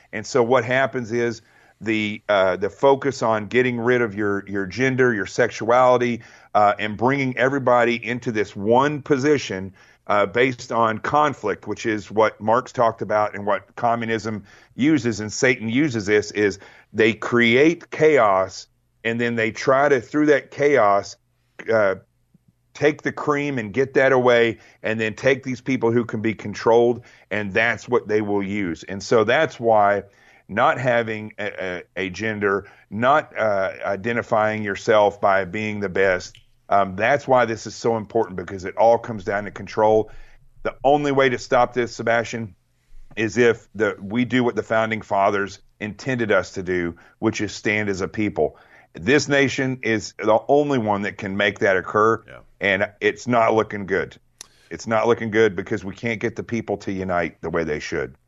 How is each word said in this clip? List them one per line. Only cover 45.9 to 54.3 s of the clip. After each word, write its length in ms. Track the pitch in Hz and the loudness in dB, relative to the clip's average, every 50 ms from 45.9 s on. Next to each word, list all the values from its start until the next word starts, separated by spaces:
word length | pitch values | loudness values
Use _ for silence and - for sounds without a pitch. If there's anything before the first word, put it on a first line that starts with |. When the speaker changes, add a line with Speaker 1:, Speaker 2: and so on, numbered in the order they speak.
| 98 - - 139 131 120 117 104 104 | -10 -8 -6 -4 -4 -2 0 2 2
Speaker 1:
us 200 | 95 87 - - | 2 0 -2 -6
to 100 | 101 92 | -8 -6
do, 340 | 87 92 90 87 85 82 - - - _ _ | -4 -2 -2 -2 -4 -6 -10 -16 -20 _ _
which 220 | 110 110 104 - 107 | -2 -2 -2 -2 -4
is 100 | 98 - | -8 -8
stand 380 | - - 113 107 107 107 101 | -6 -4 -2 -2 -2 -2 -4
as 100 | 98 90 | -4 -4
a 80 | 95 85 | -6 -6
people. 480 | - 113 107 101 80 - 78 71 - - _ _ _ - _ _ - | -4 -4 -4 -2 -2 0 -2 -2 -2 -6 _ _ _ -20 _ _ -18
This 320 | - 82 101 151 151 131 143 | -8 -2 0 2 2 2 2
nation 520 | 143 139 139 127 - - 135 131 131 127 - | 0 2 0 0 0 -2 -4 -4 -4 -4 -2
is 300 | 110 113 107 101 - - - | -2 -2 -2 -4 -6 -10 -4
the 200 | 101 107 107 113 - - | 0 2 2 2 2 2
only 300 | 135 147 147 143 139 127 | 2 2 2 2 0 -2
one 240 | 107 107 104 98 104 | 0 0 -2 -2 -2
that 140 | 98 87 - | -6 -8 -8
can 180 | - 98 95 | -8 -6 -2
make 240 | 101 101 104 104 - | 0 0 0 0 0
that 160 | 113 101 95 92 | 0 2 2 0
occur, 440 | 87 - - 107 104 113 113 107 - | 0 -2 0 2 2 2 2 0 -4
Speaker 2:
Yeah. 120 | - 65 62 - _ _ - | -10 -20 -20 -20 _ _ -4
Speaker 1:
and 300 | 87 101 95 95 104 101 - - | -2 0 0 0 0 -4 -4 -2
it's 260 | 104 104 98 - - | -2 -2 -2 -2 -2
not 280 | 120 123 117 113 113 110 | 0 2 2 2 4 4
looking 320 | 110 107 107 107 104 98 | 2 0 0 -4 -10 -6
good. 300 | 87 95 87 71 64 - - _ _ | -4 -2 -2 -2 -4 -8 -16 _ _